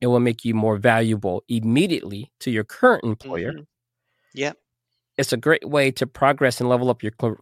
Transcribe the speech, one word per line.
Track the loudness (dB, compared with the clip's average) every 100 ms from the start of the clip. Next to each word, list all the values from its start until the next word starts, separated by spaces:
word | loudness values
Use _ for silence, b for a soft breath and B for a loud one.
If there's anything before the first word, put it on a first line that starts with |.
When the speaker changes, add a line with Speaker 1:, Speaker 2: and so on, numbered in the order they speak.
Speaker 1:
it | 0
will | 2
make | 2 0
you | -2
more | 0 0 2
valuable | 2 2 2 0 -2 -6 -4
immediately | -4 0 2 2 -2 -6 -12 -14 _
to | -4
your | -4
current | -6 2 2 4
employer. | 0 -6 -8 -8 -6
Speaker 2:
Mm-hmm. | -8 -16 _ _ _ _ _ _
Yep. | -8 -8 -8 _ _ _ _ _ -6
Speaker 1:
It's | -2
a | -2
great | 2 0 2
way | 0 0
to | 0 -4
progress | 2 2 4 0 0
and | 0
level | 2 0
up | -2
your | -6
ca-, | -4 -4 -4